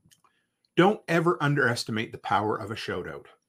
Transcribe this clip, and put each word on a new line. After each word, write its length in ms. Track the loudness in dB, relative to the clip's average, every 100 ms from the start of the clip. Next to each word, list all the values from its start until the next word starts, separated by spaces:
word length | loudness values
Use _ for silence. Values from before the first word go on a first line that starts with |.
| _ _ _ _ _ _ _ 4
don't 240 | 4 4 0
ever 320 | 0 2 0
underestimate 680 | 0 2 2 0 -4 -6 -6
the 80 | -8
power 380 | -2 0 0 -4
of 160 | -6
a 40 | -10
shout 320 | -6 -8 -8
out. 200 | -12 -18 -20